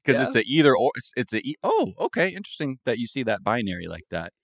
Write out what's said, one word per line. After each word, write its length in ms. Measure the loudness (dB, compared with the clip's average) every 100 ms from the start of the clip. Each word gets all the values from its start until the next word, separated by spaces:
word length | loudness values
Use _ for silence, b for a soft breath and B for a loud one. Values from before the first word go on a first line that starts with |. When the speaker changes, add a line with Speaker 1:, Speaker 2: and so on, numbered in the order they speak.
Speaker 1:
'Cause 120 | 0 2
Speaker 2:
Yeah. 80 |
Speaker 1:
it's 100 | 2
a 80 | 0 2
either 300 | 6 6 6
or, 140 | 2 -2
it's, 160 | -8 -6
it's 160 | -4
a 60 | -4 -4
e-, 60 | -4
oh, 300 | 0 0 0 -4
okay, 280 | -4 0 -2
interesting 500 | -2 -14 -8 -8 -4
that 140 | -4 -2
you 80 | -4
see 160 | -4
that 200 | -2 0
binary 420 | 0 0 -2 -6 -8
like 200 | -12 -8
that. 220 | -8 -8 -16